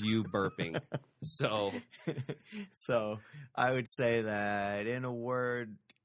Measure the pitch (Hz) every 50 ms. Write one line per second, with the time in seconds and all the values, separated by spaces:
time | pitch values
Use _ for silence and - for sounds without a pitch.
0 | 107 110 110 113 104 - 95 101 98 92 - - 87 82 80 160 - - - 139
1 | - _ _ - 151 156 - - 139 113 110 107 101 98 - - - _ - -
2 | - 165 151 139 131 - 143 - - - 214 208 202 185 - - - - 123 113
3 | 107 104 107 107 - - - 147 139 - - 131 123 127 131 127 117 - - -
4 | 123 117 117 117 110 107 104 104 104 101 104 101 101 101 104 101 104 117 123 127
5 | 127 127 123 120 117 123 127 127 123 123 123 123 117 107 101 - _ - - _
6 | _